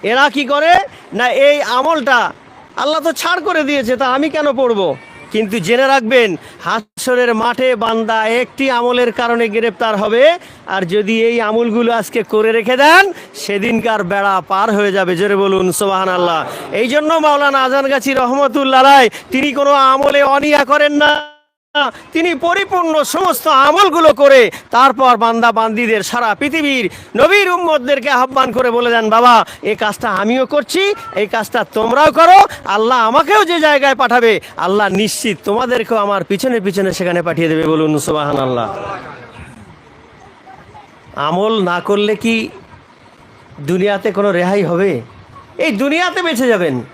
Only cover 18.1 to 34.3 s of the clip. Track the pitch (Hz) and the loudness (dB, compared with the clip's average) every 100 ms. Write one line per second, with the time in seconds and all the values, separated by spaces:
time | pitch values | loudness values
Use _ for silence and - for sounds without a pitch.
18.1 | 262 247 269 277 277 269 262 269 277 240 | -2 0 0 0 0 2 4 6 6 4
19.1 | - - 254 294 269 285 285 269 269 285 | 0 -6 -4 -4 -2 0 2 2 2 2
20.1 | 285 277 277 302 294 262 294 294 294 294 | 2 2 2 2 0 2 2 2 2 2
21.1 | 294 302 294 _ _ _ 294 269 - - | 2 -4 _ _ _ _ -4 -4 -6 -8
22.1 | 320 349 311 339 370 392 370 330 311 285 | -2 -2 -2 -2 -2 -2 -2 0 0 0
23.1 | 311 370 302 320 277 277 330 392 330 320 | -2 -2 -2 0 2 4 4 2 4 2
24.1 | 254 285 269 214 - - 233 269 233 262 | 6 6 6 4 0 -4 2 4 4 2
25.1 | 233 233 233 233 226 226 220 233 220 185 | 2 2 2 0 2 -2 -2 -2 -2 -2
26.1 | 240 233 202 285 320 294 262 190 - - | -4 -2 -2 -2 -2 -2 -2 -4 -8 -10
27.1 | 208 302 403 381 349 339 302 247 277 254 | 0 4 4 2 0 0 -2 0 -2 0
28.1 | 262 262 262 262 226 247 233 240 233 220 | 0 0 0 0 0 0 0 0 0 2
29.1 | 208 247 233 185 - 185 214 214 202 233 | 4 6 4 2 -6 -6 -4 -4 -4 -6
30.1 | 185 208 254 254 294 - 349 392 403 - | -4 -2 -2 -2 -2 -2 -2 -2 -4 -8
31.1 | - 208 226 214 240 202 214 220 262 302 | -6 -4 -4 -4 -4 -4 -4 0 2 2
32.1 | 269 330 381 403 - - 202 220 254 220 | 4 6 8 6 0 -4 -2 0 2 2
33.1 | 269 302 415 359 339 302 294 277 262 247 | 2 2 2 2 2 2 2 2 0 2
34.1 | 247 233 | 2 4